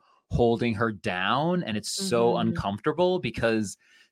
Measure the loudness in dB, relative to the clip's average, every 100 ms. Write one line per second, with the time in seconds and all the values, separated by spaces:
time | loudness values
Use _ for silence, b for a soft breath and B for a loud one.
0 | _ _ -4 2 2 2 0 0 -2 -2
1 | -4 -2 0 0 0 -2 -2 -6 -6 -6
2 | 0 2 4 2 0 -2 -4 -2 -2 0
3 | 2 0 -4 0 2 2 -2 -8 b b
4 | b